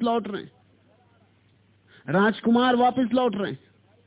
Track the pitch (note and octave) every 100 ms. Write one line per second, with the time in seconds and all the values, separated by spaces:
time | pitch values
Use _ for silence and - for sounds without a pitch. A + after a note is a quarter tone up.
0 | A#3 A#3 G3+ G3 - _ _ _ _ _
1 | _ _ _ _ _ _ _ _ _ -
2 | - F3 G#3 G3+ - A#3 B3+ A#3+ B3 B3
3 | A#3 B3+ B3 G3+ F#3+ C3+ _ _ _ _